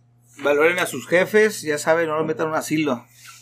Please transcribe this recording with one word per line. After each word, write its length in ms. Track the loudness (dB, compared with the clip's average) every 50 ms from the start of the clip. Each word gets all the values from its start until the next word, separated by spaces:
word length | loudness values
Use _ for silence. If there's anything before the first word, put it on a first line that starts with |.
| _ _ _ _ _ _ _ -6 -2
Valoren 360 | 0 2 4 4 2 2 2
a 60 | -2
sus 220 | -4 -4 -10 -6 0
jefes, 540 | 2 2 2 4 2 2 2 2 0 -4 -6
ya 140 | -6 -6 -4
saben, 300 | 2 2 2 2 2 -2
no 100 | -2 -2
los 80 | -2 -4
metan 200 | -2 -4 -4 -2
a 20 |
un 40 | -2
asilo. 500 | -4 -4 -2 -2 -2 0 0 -2 -4 -6 _ _ -20 -20 -20 -20 -14